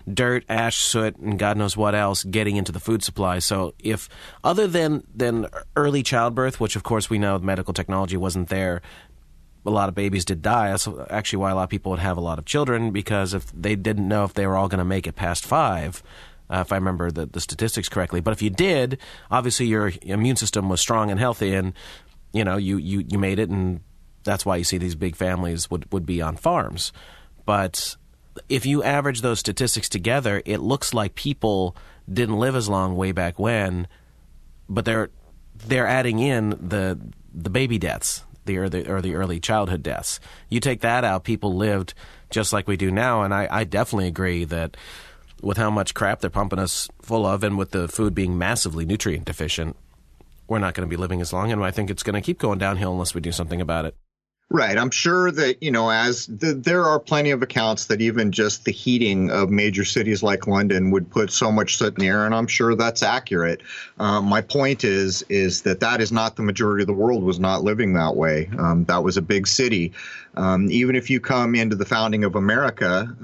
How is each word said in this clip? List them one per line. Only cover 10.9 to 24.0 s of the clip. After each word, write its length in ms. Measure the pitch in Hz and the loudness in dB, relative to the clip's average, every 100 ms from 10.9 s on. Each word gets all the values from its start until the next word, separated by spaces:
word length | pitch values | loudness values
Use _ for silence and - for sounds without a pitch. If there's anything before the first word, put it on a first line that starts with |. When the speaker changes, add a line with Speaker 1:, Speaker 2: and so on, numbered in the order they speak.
| 73 65 | -8 -6
Speaker 1:
actually 300 | 104 104 98 | -6 -2 -2
why 140 | 98 | 0
a 20 | |
lot 80 | 95 | 0
of 80 | 92 | -2
people 200 | 101 98 | -4 -4
would 100 | 90 | -2
have 160 | 95 87 | -2 -2
a 40 | |
lot 200 | 85 78 | -2 -4
of 60 | 78 | -2
children, 440 | 147 139 117 117 | 0 0 0 0
because 420 | 101 - 104 95 | -2 -2 0 0
if 140 | 95 - | -4 -8
they 240 | - 95 107 | -6 -2 0
didn't 320 | 95 104 98 | 0 0 2
know 160 | 104 | 2
if 100 | 101 | 0
they 100 | - 98 | 0 0
were 80 | 95 | 2
all 100 | 95 | 2
gonna 180 | 92 | 0
make 220 | 90 95 87 | 0 0 -4
it 80 | |
past 320 | - 87 85 - | -4 -4 -4 0
five, 560 | 147 139 90 78 92 - - - - - | 2 2 0 -4 -8 -14 -20 -20 -20 -6
uh, 140 | 92 90 | -4 -2
if 60 | |
I 40 | 98 | 0
remember 360 | 95 90 85 | 0 -2 -2
the, 140 | 78 76 | -4 -6
the 140 | 87 | -6
statistics 480 | - 76 113 - - | -8 -4 -4 -2 -4
correctly. 320 | 104 87 87 | -2 -2 -2
But 120 | 85 | -2
if 100 | 107 | 0
you 80 | 104 | 0
did, 480 | 92 190 156 123 131 - - - | 2 2 2 0 -4 -10 -20 -2
obviously 360 | 123 123 - 123 | 0 0 0 2
your 260 | 107 104 87 | 2 0 -4
immune 320 | - 101 117 | -4 0 2
system 340 | 127 107 107 95 | 2 0 0 0
was 120 | 90 | 0
strong 320 | - 113 107 | 2 2 2
and 80 | 98 | 2
healthy, 340 | 123 113 98 | 0 0 0
and, 200 | 95 92 - - - - - - | 0 -2 -6 -14 -20 -20 -20 -6
you 140 | 104 | -2
know, 140 | 98 98 | 0 0
you, 180 | 95 98 | 0 -2
you, 300 | 78 98 - | -2 -4 -2
you 100 | 101 | 0
made 200 | 95 98 | 0 0
it, 100 | 110 | 0
and 320 | 95 92 87 - - | 0 -2 -4 -10 -20